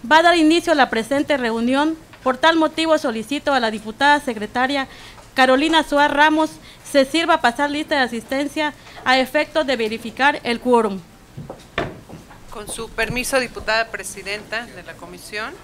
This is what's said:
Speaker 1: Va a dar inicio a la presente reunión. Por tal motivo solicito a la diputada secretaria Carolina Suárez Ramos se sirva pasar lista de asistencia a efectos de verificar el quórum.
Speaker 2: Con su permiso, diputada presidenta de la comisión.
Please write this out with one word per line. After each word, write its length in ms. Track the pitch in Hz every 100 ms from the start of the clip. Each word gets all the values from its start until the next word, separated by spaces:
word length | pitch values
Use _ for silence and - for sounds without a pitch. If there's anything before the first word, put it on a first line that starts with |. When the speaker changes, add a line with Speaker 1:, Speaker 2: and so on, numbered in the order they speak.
| 233
Speaker 1:
Va 100 | 311
a 40 |
dar 140 | 339 339
inicio 360 | 311 339 339
a 40 | 302
la 140 | 240
presente 460 | 226 226 277 302 285
reunión. 600 | 240 226 233 269 311 320 - -
Por 140 | 254 254
tal 200 | 320 330
motivo 420 | 311 311 320 311
solicito 560 | 294 226 220 285 294
a 60 | 269
la 100 | 226
diputada 500 | 214 214 214 277 294
secretaria 680 | 294 220 208 247 254 277 269 - - - -
Carolina 480 | - 262 262 311 320
Suárez 340 | 302 285 294 285
Ramos 340 | 311 311 311 - - - -
se 140 | 277
sirva 360 | 269 320 330 330
pasar 300 | 302 - 285
lista 260 | 294 311 294
de 60 |
asistencia 720 | 247 226 - 269 285 311 302 - - -
a 140 | - 262
efectos 480 | 254 302 302 320 277
de 100 | 254
verificar 640 | 220 220 226 208 277 294
el 180 | - 233
quórum. 400 | 247 240 220 190 - - - - - - - - - - - - - - -
Speaker 2:
Con 180 | 226 208
su 220 | - 220
permiso, 480 | - 220 240 247 269
diputada 480 | 233 208 202 220 226
presidenta 800 | 202 185 196 190 208 - 220 240
de 160 | 185
la 120 | 170
comisión. 600 | 160 170 180 - 208 233 359